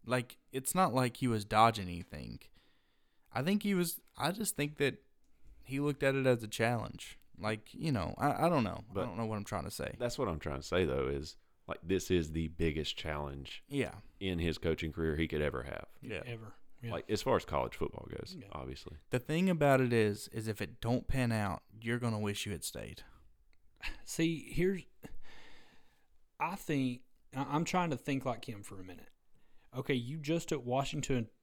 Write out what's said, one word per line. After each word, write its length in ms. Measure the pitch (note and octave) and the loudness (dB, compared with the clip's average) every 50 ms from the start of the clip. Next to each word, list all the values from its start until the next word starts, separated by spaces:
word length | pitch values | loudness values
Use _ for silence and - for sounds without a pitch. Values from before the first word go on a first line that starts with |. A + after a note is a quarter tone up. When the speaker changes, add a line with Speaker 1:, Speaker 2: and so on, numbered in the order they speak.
| - | 0
Speaker 1:
like, 300 | - B2 B2+ A#2+ - - - _ _ - | 2 2 2 2 -2 -10 -20 _ _ -8
it's 220 | C3+ C3 - - | -4 -4 0 4
not 200 | F#3 F#3 E3+ G#2+ | 4 4 4 6
like 220 | B2+ B2+ B2 A#2 - | 4 4 2 2 2
he 100 | C3+ B2 | 2 2
was 160 | A#2 G#2+ G2+ | 2 2 2
dodging 420 | G#2+ - G#2+ A2+ A#2 A2+ G#2+ G2 F2+ | 4 8 8 10 10 8 4 -4 -4
anything. 520 | F2 F2 F2+ - - D2+ B1+ A1+ A1+ - - - - - _ _ _ _ _ _ _ _ _ _ _ _ _ _ - | -6 -8 -8 -10 -10 -10 -10 -10 -12 -12 -14 -20 -20 -20 _ _ _ _ _ _ _ _ _ _ _ _ _ _ -4
I 100 | - C3+ | -2 0
think 200 | E3+ G3+ G#3 - | 2 2 2 2
he 120 | G3+ G3+ | 2 4
was, 260 | F3+ F3 E3+ - - _ - _ - | 4 2 2 0 -6 _ -18 _ -2
I 140 | B2+ D3+ F3+ | -2 -2 0
just 240 | A3 A3+ - - | 0 -2 -4 0
think 200 | - D3 D3 D3+ - | 0 -2 -2 0 2
that 180 | C#3+ C3+ - - - _ _ _ _ _ - _ - - - - - | 2 2 2 -2 -16 _ _ _ _ _ -20 _ -20 -20 -18 -18 -10
he 160 | - C3 C#3 | -6 -4 0
looked 220 | C#3+ D3 C#3+ C3+ C#3 | 0 0 0 2 2
at 120 | C3+ C3+ | 2 2
it 120 | C3+ C3 | 4 6
as 160 | C3 B2 A#2 A#2 | 6 6 4 2
a 60 | G#2 | -6
challenge. 720 | - - A2+ A2+ B2 A2+ A2 - - - - - - - - - - - | 0 2 2 4 4 2 -2 -4 -8 -12 -12 -14 -16 -18 -20 -20 -14 -6
Like, 300 | F2 G#2+ A2 G#2+ - - - | -2 -2 -2 -2 -6 -14 -10
you 180 | - - E3 C#3 | -4 0 2 2
know, 220 | G#2+ E2+ - - - | 2 2 0 -2 0
I, 280 | A#2+ D3 C3+ - D3+ | 0 0 2 4 4
I 20 | E3+ | 6
don't 160 | F3+ D3 A2+ | 6 6 4
know. 200 | F#2+ F2 - - - - | 2 0 -4 -10 -6 -2
Speaker 2:
But 120 | G2 F2+ | -2 -2
Speaker 1:
I 20 | |
don't 100 | E2+ F2 | -2 -2
know 80 | A2 A#2 | -4 -2
what 100 | A2 A2 | -2 -2
I'm 80 | G#2 G2 | -4 -4
trying 200 | - G#2+ F#2+ D2 | -2 -4 -4 -4
to 60 | - | -4
say. 240 | - - - - - - | -6 -6 -6 -6 -4 -4
Speaker 2:
that's 200 | - A#2+ - - | -4 -4 0 0
what 100 | C3+ G#2 | 0 0
I'm 100 | E2 D2+ | 0 -2
trying 220 | - - D2 C2+ | -2 -4 -4 -4
to 60 | - | -4
say, 180 | - F2 F2+ F#2 | 2 4 4 4
though, 240 | D2 C2 C#2 C2 C2 | 4 4 2 2 0
is, 280 | C#2+ C#2 D2 D#2 - - _ _ _ _ _ - | 0 -2 -4 -6 -12 -16 _ _ _ _ _ -8
like, 100 | D#2+ - - | -8 -8 -2
this 280 | E2 F#2+ F#2 - - | 0 0 0 4 4
is 220 | F#2 F2+ E2 D2+ D#2 | 4 4 4 2 0
the 160 | D#2+ E2 D#2 | -2 -2 -2
biggest 480 | E2 - E2 D#2+ D2 D#2 D2 - - | 0 0 2 2 2 0 -2 -2 -4
challenge 680 | - - D#2+ D2+ D2 D2 C#2+ C#2 C#2 C2+ - - - - _ | -4 -4 -4 -4 -4 -4 -4 -6 -8 -10 -10 -12 -14 -14 _
Speaker 1:
Yeah. 240 | C#3 C#3+ A#2+ D#2+ - G#2 - - - - | -2 -2 -2 -2 -4 -12 -16 -20 -14 -6
Speaker 2:
in 180 | G2+ F#2+ F#2 E2+ | -2 -2 0 2
his 200 | E2 E2 D#2 - | 2 0 0 2
coaching 340 | - E2+ D#2+ - - D#2+ D2 | 2 0 2 2 -2 -6 -2
career 240 | - E2 D#2+ D2+ | 0 0 0 2
he 120 | D2+ E2 D#2 | 2 0 0
could 120 | - D2+ | 2 2
ever 220 | D2+ C#2+ C2+ C2 A#1+ | 0 0 0 -2 -6
have. 240 | - - - - - - - - | -6 -8 -10 -12 -12 -16 -16 -12
Speaker 1:
Yeah. 180 | - A2 - - | -8 -8 -8 -6
Speaker 3:
Ever. 280 | B2+ A#2+ A2+ A2+ G#2+ G#2 - - - - - - | -8 -10 -10 -12 -14 -16 -18 -16 -18 -16 -10 -8
Yeah. 80 | A#2 G2 | -6 -6
Speaker 2:
Like, 160 | E2 - - | -6 -2 -2
as 140 | G#2+ G#2 - | -2 0 2
far 140 | C3+ A#2+ | 2 2
as 80 | F#2+ - | 2 2
college 300 | - - C#2+ A#1+ B1 - | 0 0 0 0 0 -2
football 300 | - - - - - - - | -4 -4 -4 -4 -10 -12 -10
goes, 260 | - - - - F#3+ - | -10 -10 -10 -10 -12 -14
Speaker 3:
Yeah. 80 | - - - | -14 -12 -10
Speaker 2:
obviously. 440 | D2 C2 C2 C2 - - - D2+ D2+ - - | -10 -8 -8 -10 -10 -12 -14 -16 -16 -8 -2
Speaker 1:
The 100 | - B2+ | -2 -2
thing 280 | - - D3+ E3 F#3 F#3+ | -2 0 0 2 4 4
about 320 | F3+ D#3+ D3+ C#3+ C3+ C3 | 4 6 6 8 8 8
it 120 | C3 A#2+ A#2+ | 6 6 6
is, 360 | A#2 A2 G#2+ G2+ G#2 - - - | 6 6 4 2 0 -6 -8 -8
is 160 | A#2 G#2+ A2 | -6 -4 -4
if 120 | G#2 - | -4 -4
it 200 | G#2+ - - - | -6 -8 -6 -4
don't 260 | - A2+ A#2+ B2+ - | 0 0 0 0 2
pan 240 | - - C3 B2+ A#2 A2+ | 2 2 2 4 2 2
out, 300 | A2 G#2 G2 E2+ - _ - - A2 | 2 2 0 -2 -4 _ -14 -20 -10
you're 200 | A2+ A2+ A#2+ A#2+ | -4 -2 -2 0
gonna 180 | B2 A#2 A2 G#2 | 0 0 0 0
wish 260 | G#2+ G#2 G2+ G2+ - | 0 0 -2 -2 -4
you 60 | G#2 G2 | -4 -6
had 120 | D#2 - | -6 -6
stayed. 380 | - - - A1 - - - - - - - - - - _ _ _ - - _ - - - - - - - - | -8 -8 -8 -10 -10 -12 -14 -16 -20 -20 -20 -20 -20 -20 _ _ _ -20 -20 _ -20 -20 -6 -6 -6 -6 -6 -8
Speaker 3:
See, 440 | - - - E3 E3 E3 D3+ - - C#3+ | -8 -2 0 0 0 0 -2 -6 -4 0
here's, 300 | - F3 F#3 G3 F3+ C#3+ - - - - - - - - - - - - - - - - - - - - - _ _ _ _ _ - - _ _ _ | 2 2 2 2 0 -6 -12 -18 -20 -14 -8 -6 -6 -6 -6 -8 -8 -12 -12 -14 -16 -16 -20 -20 -20 -20 -20 _ _ _ _ _ -20 -20 _ _ _
I 160 | D3+ D#3+ F#3 | -4 -4 -4
think, 440 | G3 - - D#3 C#3 C3 B2+ B2 B2+ - - - _ _ - - | -6 -4 -2 0 2 2 0 -2 -4 -12 -20 -20 _ _ -10 -4
I, 100 | C3 C#3 C3 | -4 -2 0
I'm 140 | C#3 D3+ E3+ | 2 0 0
trying 260 | - - F#3 F3+ E3+ | 2 2 2 2 2
to 60 | D#3+ | -2
think 280 | D3 - - C#3 C3+ - | -2 -2 -2 -2 0 0
like 200 | C3+ A#2 A2+ - | -2 -4 -4 -6
him 180 | - A2 G2+ G2+ | -10 -10 -10 -10
for 180 | - F2+ - | -12 -12 -12
a 40 | F#2 | -10
minute. 240 | F2+ F2 E2 - - - _ _ - - - - - - - _ - - | -12 -12 -14 -16 -20 -20 _ _ -20 -20 -20 -20 -20 -20 -20 _ -12 -8
Okay, 180 | C3 C3 - C#3+ | -8 -2 0 0
you 240 | B2+ A#2+ A#2+ D3 E3 | 0 0 -4 -6 -6
just 300 | D3 C#3+ D#3+ E3+ D#3+ - | -2 0 0 0 0 0
took 160 | D#3+ C#3+ A#2+ | -4 -2 0
Washington 640 | A#2+ B2 C3+ C3+ - - D3+ C#3+ - C#3 B2 A2+ - - _ | 0 0 0 0 0 -2 -4 0 0 0 0 0 -2 -8 _